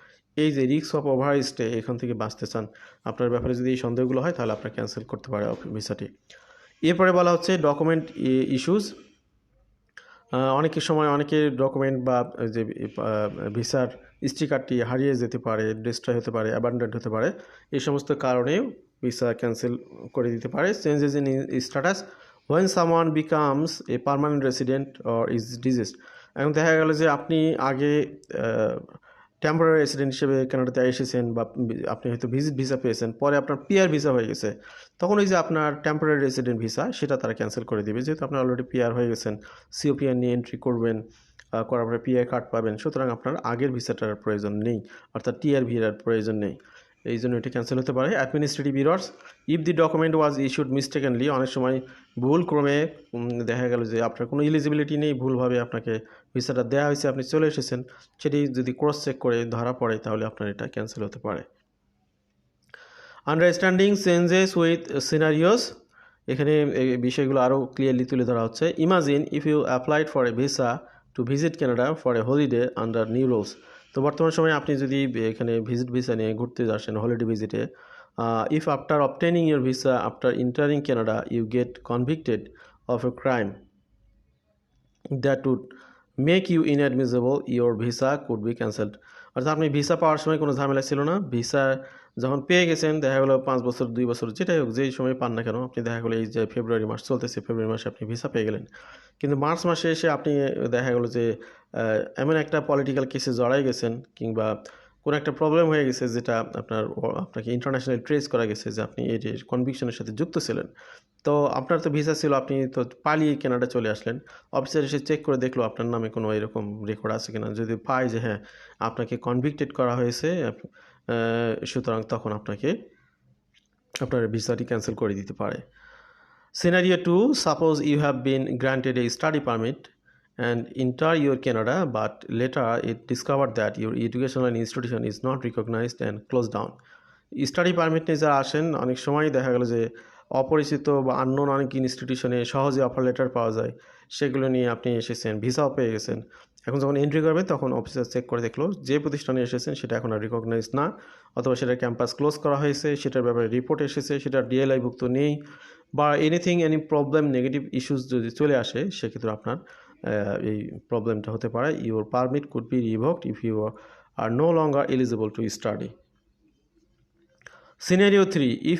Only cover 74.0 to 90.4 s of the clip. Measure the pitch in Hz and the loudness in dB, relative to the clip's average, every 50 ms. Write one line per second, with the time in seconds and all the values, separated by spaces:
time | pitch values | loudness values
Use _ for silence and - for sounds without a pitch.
74 | 135 147 147 - 165 160 160 170 160 160 156 143 147 - 147 131 139 127 135 139 | 0 0 2 2 0 0 2 2 2 2 2 2 0 -2 -2 -2 0 0 0 0
75 | 139 127 120 113 113 110 113 - 123 117 113 113 110 113 123 120 127 123 123 127 | 0 0 0 0 -2 -2 -2 -2 -2 0 0 -2 -2 -2 -2 -2 -2 -2 -2 -2
76 | 123 123 117 110 110 110 110 110 120 123 - - 123 113 107 107 - - 107 107 | 0 0 0 0 0 -2 -2 -2 -4 -6 -2 -2 0 0 0 -2 -2 -4 -4 -2
77 | 107 117 120 117 117 110 113 104 110 104 110 110 117 127 - - - - - - | 0 0 0 0 0 0 0 -2 -2 -4 -2 -4 -4 -4 -8 -14 -20 -20 -20 -20
78 | - - _ - 117 117 113 113 110 - 151 156 156 160 143 135 - - 156 147 | -20 -14 _ -4 -2 0 0 0 0 0 0 0 0 0 -2 -2 0 0 2 2
79 | 143 135 135 - 170 170 175 175 165 156 151 139 127 131 131 131 - 135 127 117 | 2 2 0 0 0 2 2 2 4 4 2 2 2 0 0 0 0 2 2 2
80 | - 107 - - - 127 - - 127 123 123 - 147 147 147 143 143 143 127 113 | 0 -2 -4 -2 0 0 0 2 0 -2 0 0 2 2 2 0 0 0 0 0
81 | 113 113 110 113 - - - 117 113 107 117 123 123 123 123 - - - 120 123 | 0 0 0 -2 -2 -2 -2 -2 -2 0 0 0 0 -2 -4 -12 -8 -4 -2 -2
82 | 123 131 160 156 - - 110 104 - - - - - - _ _ _ - 123 113 | 0 0 -2 -4 -2 -2 -2 -2 -4 -8 -20 -20 -20 -20 _ _ _ -2 -2 -2
83 | - 123 127 - - 135 127 117 104 98 98 - - _ _ _ _ _ _ _ | 0 -2 -4 -2 0 0 0 0 0 -2 -6 -10 -16 _ _ _ _ _ _ _
84 | _ _ _ _ _ _ _ _ _ _ _ _ _ _ _ _ _ _ _ _ | _ _ _ _ _ _ _ _ _ _ _ _ _ _ _ _ _ _ _ _
85 | - - 143 131 120 139 135 131 - 135 127 - - - - - - - - _ | -10 -8 -6 -2 0 2 0 2 2 0 0 0 -2 -8 -18 -20 -20 -20 -20 _
86 | _ _ _ - 131 156 175 190 190 - 175 160 - 151 143 143 143 139 123 127 | _ _ _ -2 2 4 4 4 4 4 2 2 4 4 4 4 4 4 4 2
87 | 135 120 123 123 120 127 139 - - - 120 120 120 120 113 104 117 123 120 - | 2 2 2 2 2 2 2 0 0 -2 0 2 2 2 2 2 0 -2 -2 0
88 | 135 131 143 147 - - 117 107 104 117 117 - 117 110 101 - 107 104 104 - | 0 0 0 0 -2 -4 -4 -2 -2 -2 -2 -2 -2 -4 -2 -2 -4 -6 -6 -12
89 | _ - - - - - - 135 127 156 156 151 160 151 139 147 139 - 170 - | _ -20 -20 -20 -18 -10 -6 -2 0 0 0 2 2 2 2 2 2 2 2 2
90 | 170 156 151 147 - 156 160 147 | 4 2 2 2 2 0 0 2